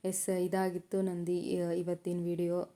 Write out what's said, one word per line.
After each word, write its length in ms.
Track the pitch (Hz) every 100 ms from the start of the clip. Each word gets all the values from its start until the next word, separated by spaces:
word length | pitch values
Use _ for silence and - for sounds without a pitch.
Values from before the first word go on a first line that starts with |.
ಎಸ್, 260 | 190 190 -
ಇದಾಗಿತ್ತು 720 | 185 180 190 185 175 - 196
ನಂದು 300 | 190 175 175
ಈ, 240 | 180 - 180 175 170
ಇವತ್ತಿನ 460 | 175 170 175 175
ವಿಡಿಯೋ. 360 | 175 170 175 175 -